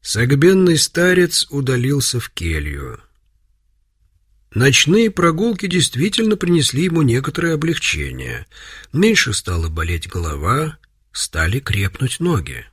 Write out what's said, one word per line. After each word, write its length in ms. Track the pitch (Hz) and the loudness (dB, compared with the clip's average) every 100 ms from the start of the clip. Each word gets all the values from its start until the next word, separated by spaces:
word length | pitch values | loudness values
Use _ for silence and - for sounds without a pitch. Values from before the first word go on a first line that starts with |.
Согбенный 760 | - - 123 139 165 190 185 160 | -6 -2 2 4 6 6 4 4
старец 680 | - - 175 180 175 - - | 0 2 2 4 2 0 -2
удалился 680 | 143 131 127 127 143 - 123 | -4 -2 0 0 0 -2 -4
в 100 | - | -6
келью. 680 | - 85 78 73 69 65 57 _ _ _ _ _ _ _ _ _ _ _ _ _ _ _ | -8 -4 -4 -4 -8 -12 -14 _ _ _ _ _ _ _ _ _ _ _ _ _ _ _
Ночные 560 | - 131 131 - 196 226 | 2 4 4 4 4 4
прогулки 560 | 196 175 160 226 202 202 | 2 0 2 -2 -2 -2
действительно 720 | 180 143 120 180 202 226 180 | 0 0 0 -2 0 0 0
принесли 480 | 175 175 143 127 | 2 2 2 0
ему 180 | 185 165 | 0 2
некоторое 520 | 143 117 135 143 170 | 2 2 -2 -4 -2
облегчение. 920 | 160 160 170 - - 73 - 120 120 - - - - - | -2 -2 -2 -4 -4 -6 -8 -10 -10 -14 -20 -20 -20 -8
Меньше 420 | 139 208 220 - | 2 2 4 0
стала 340 | 104 - 87 80 | -2 -4 -4 -4
болеть 400 | 80 80 87 - | -4 -4 -4 -6
голова, 680 | 87 85 73 82 131 156 - _ _ _ | -6 -6 -4 -2 0 -2 -8 _ _ _
стали 460 | - - - 82 127 | -10 -8 -2 -2 -2
крепнуть 600 | - - - - 131 - | -2 -2 -2 -2 -4 -2
ноги. 440 | 170 143 73 62 - | 0 0 -4 -12 -16